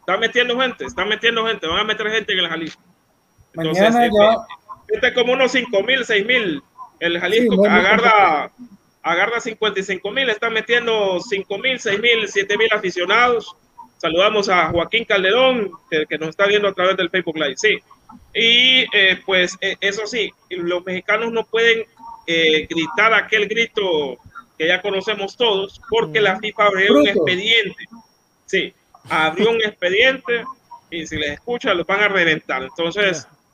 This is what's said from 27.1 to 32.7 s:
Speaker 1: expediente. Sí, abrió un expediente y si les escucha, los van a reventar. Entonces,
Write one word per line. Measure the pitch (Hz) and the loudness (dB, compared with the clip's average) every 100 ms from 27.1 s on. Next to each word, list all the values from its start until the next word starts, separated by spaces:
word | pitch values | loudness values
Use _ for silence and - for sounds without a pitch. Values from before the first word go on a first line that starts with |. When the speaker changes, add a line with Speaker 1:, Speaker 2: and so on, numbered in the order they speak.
Speaker 1:
expediente. | 196 160 185 208 226 196 - - 226 _ _ _ _ - | 2 0 0 2 0 0 -8 -18 -20 _ _ _ _ -6
Sí, | 190 139 - _ - - | -4 -4 -10 _ -20 -4
abrió | 160 156 170 214 | 0 0 2 2
un | 233 | 2
expediente | 208 208 180 196 254 262 - 240 240 - _ - _ | -2 -2 -2 2 2 2 -4 -4 -6 -16 _ -20 _
y | 170 156 | -12 -8
si | 156 | -6
les | 147 | -6
escucha, | 147 - 240 254 | -8 -8 -4 -2
los | 180 165 | -2 0
van | 196 | 0
a | 208 | 2
reventar. | 190 165 156 - 135 | 2 2 0 -2 -8
Entonces, | 131 | -8